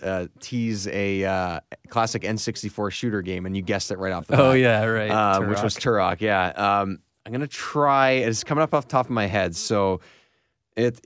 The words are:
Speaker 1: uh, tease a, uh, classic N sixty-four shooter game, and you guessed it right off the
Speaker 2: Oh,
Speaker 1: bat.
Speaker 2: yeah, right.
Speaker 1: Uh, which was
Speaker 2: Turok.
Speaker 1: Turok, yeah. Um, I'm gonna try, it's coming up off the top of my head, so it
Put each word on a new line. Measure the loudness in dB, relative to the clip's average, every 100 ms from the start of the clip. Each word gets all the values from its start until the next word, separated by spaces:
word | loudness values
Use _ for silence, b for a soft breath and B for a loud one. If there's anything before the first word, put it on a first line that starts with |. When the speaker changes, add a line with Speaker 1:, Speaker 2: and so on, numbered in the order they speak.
Speaker 1:
uh, | -4 -4 -6 -12
tease | -8 -4 -2 -4 -4
a, | -4 -2 -2
uh, | -2 -2 -2 -6 -10 -20 -6
classic | -2 -2 -2
N | -4 -4
sixty-four | -6 -8 -8 -6 -6
shooter | -4 -4 -4
game, | -4 -6 -4
and | -4
you |
guessed | -2 -4 -4
it | -6
right | -4
off | -6 0
the |
Speaker 2:
Oh, | 4 6
Speaker 1:
bat. | 6
Speaker 2:
yeah, | 4 4
right. | 2 0 0
Speaker 1:
Uh, | 2 2 2
which | 2 0
was | -2 -2
Speaker 2:
Turok. | 0 2 2 0
Speaker 1:
Turok, |
yeah. | 0 2 0 0 0 2
Um, | 0 -6 _ _
I'm | -8
gonna | -6 -6
try, | -8 -4 0 4 4 4
it's | 4 2 -2
coming | 0 0
up | 2
off | 0 0
the |
top | 0 0
of |
my | 0 0
head, | 0 0
so | -2 -2 2 2 0 b b b b b b _
it | -2 0 -2